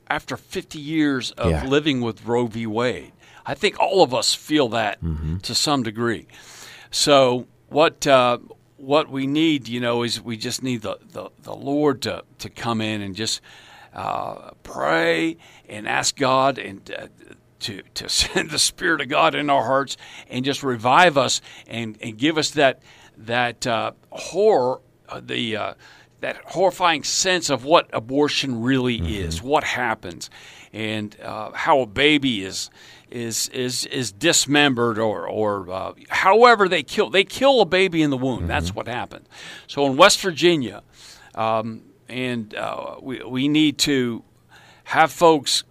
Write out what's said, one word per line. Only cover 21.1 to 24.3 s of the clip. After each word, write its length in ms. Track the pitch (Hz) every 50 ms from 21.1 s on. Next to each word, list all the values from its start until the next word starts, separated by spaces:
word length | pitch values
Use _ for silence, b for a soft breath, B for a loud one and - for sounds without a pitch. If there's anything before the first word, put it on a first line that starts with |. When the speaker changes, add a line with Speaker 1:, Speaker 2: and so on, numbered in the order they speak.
| 151
Speaker 1:
us 240 | 139 123 131 - - B B B B B
and, 300 | B - 113 117 113 107 - -
and 160 | 120 110 107
give 180 | 127 151 165 156
us 120 | 147 - -
that, 300 | 147 147 131 123 - B B B B B B B
that, 500 | - 110 107 117 123 123 120 120 - -
uh, 260 | 131 117 110 110 113 - - _ _
horror, 680 | - - - -